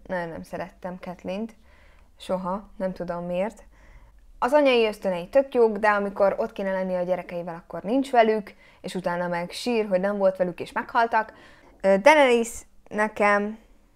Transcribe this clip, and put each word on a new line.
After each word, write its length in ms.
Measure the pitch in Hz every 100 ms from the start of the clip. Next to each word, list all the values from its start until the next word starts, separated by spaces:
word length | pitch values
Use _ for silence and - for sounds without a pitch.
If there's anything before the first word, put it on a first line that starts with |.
| -
nagyon 220 | 185 170
nem 140 | 160
szerettem 540 | 185 175 170 - 185 180
Catelyn-t. 560 | - 175 180 185 226 - - - - - - _
Soha, 520 | - 185 180 196 - -
nem 180 | 190
tudom 320 | 180 170 175 175
miért. 380 | 180 208 - - - - - - - - -
Az 140 | 247
anyai 340 | 294 277 240 220
ösztönei 420 | 208 196 175 180
tök 240 | 277 269
jók, 240 | 254 226 202
de 120 | 214
amikor 460 | 208 202 196 196 -
ott 140 | 226
kéne 200 | - 196
lenni 240 | 190 185 180
a 80 |
gyerekeivel, 520 | 180 180 175 175 175 165
akkor 280 | - 170
nincs 280 | 180 262 269
velük, 420 | 240 220 220 208 - - _
és 140 | - 185
utána 320 | 180 175 180
meg 240 | 170 175
sír, 360 | - 247 233 214
hogy 120 | 185
nem 180 | 196 202
volt 200 | 190 190
velük, 220 | 180 170
és 120 | -
meghaltak. 600 | 214 - 247 233 220 214 - - - - _ 190
Ö, 120 | 196
Daenerys 520 | 202 311 269 240 233 - - - -
nekem 680 | 208 214 214 202 202 208 220 _ _ _